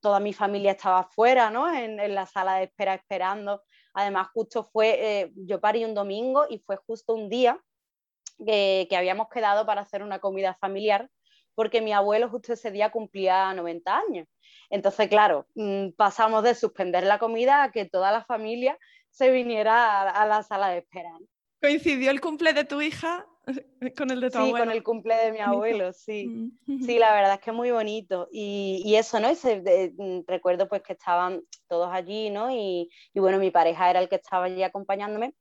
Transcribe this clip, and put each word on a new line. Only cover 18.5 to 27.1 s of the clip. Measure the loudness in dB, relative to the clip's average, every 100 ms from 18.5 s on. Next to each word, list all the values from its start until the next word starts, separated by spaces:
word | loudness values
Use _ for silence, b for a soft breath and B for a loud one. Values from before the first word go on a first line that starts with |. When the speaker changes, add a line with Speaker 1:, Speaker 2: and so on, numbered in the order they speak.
| -2 -2 -4 b b b
Speaker 1:
se | _ 4
viniera | 4 2 0 4 4 4 2
a, | 0 2
a | 2
la | 2
sala | 0 -2 -2
de | -2
espera. | -8 -16 -16 -16 -20 _ _ _
Speaker 2:
¿Coincidió | 0 2 0 0 0
el | 0
cumple | -2 0 0
de | 2
tu | -2 -4
hija | -4 -4 -6 -6 -10 _ -10
<laughs> | -10 -12 _ -12 -6
con | -6
el | -2
de | -2
tu | 0
Speaker 1:
Sí, |
Speaker 2:
abuelo? | 0 2 0
Speaker 1:
con |
el | -2
cumple | -4 -6 0 2
de | 2
mi | 0
Speaker 2:
Bonito. | -2
Speaker 1:
abuelo, | 0 0 -2 -4
sí. | -6 -10 -8 -8 -8 -10 -12 -10
Speaker 2:
Mm. | -6
Speaker 1:
Sí, | 0 4
la | 6